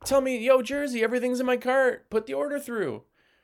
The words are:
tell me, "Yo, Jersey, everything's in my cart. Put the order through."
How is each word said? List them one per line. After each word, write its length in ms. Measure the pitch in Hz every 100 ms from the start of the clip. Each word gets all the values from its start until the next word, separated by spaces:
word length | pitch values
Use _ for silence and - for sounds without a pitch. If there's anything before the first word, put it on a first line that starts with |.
| -
tell 160 | 269
me, 160 | 262 247
"Yo, 240 | 233 262
Jersey, 420 | 240 285 285 240
everything's 360 | 220 247 247 247
in 60 | 254
my 120 | 247
cart. 520 | 254 262 254 247 _
Put 160 | 220 220
the 100 | 269
order 220 | 294 285
through." 440 | 285 233 156 110 - _ _ _